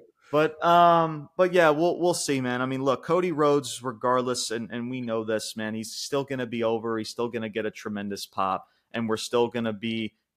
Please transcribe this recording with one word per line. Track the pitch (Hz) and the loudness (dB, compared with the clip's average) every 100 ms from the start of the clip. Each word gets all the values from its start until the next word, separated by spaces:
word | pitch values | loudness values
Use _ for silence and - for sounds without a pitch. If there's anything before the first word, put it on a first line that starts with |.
| - _ _ | -10 _ _
But, | 147 156 156 | 2 2 2
um, | 165 170 170 170 160 151 143 - | 4 8 8 6 2 -4 -6 0
but | 185 | 2
yeah, | 180 160 | 6 6
we'll, | 147 175 - | 6 2 2
we'll | 175 | 0
see, | 170 - 135 | 0 0 0
man. | 127 123 | 0 -2
I | 131 | -2
mean, | 131 | 0
look, | 135 123 | 0 0
Cody | - 170 180 | 0 0 2
Rhodes, | 147 147 143 123 123 | 2 4 4 0 -6
regardless, | 127 110 123 127 123 123 - | -8 -4 0 2 2 -2 -4
and, | 113 104 | -4 -4
and | 120 120 | -6 -6
we | 127 | -6
know | 120 113 | -4 -4
this, | 110 110 - 113 | -2 -2 -4 -6
man, | 110 | -6
he's | 110 113 | -6 -8
still | - - 143 | -10 -4 -4
gonna | 135 131 120 | -4 -6 -6
be | 117 | -2
over. | 113 113 113 113 | 0 0 -2 -4
He's | 107 | -6
still | - 120 | -6 -6
gonna | 113 110 | -4 -6
get | 110 107 | -6 -6
a | |
tremendous | - 110 104 101 98 - | -6 -8 -8 -6 -8 -8
pop, | - 95 92 - _ _ | -4 -2 -2 -6 _ _
and | 117 113 | -6 -2
we're | 110 | -4
still | - 120 117 | 0 0 0
gonna | 123 117 | 0 -4
be | 104 113 113 107 - _ | -4 -4 -4 -6 -10 _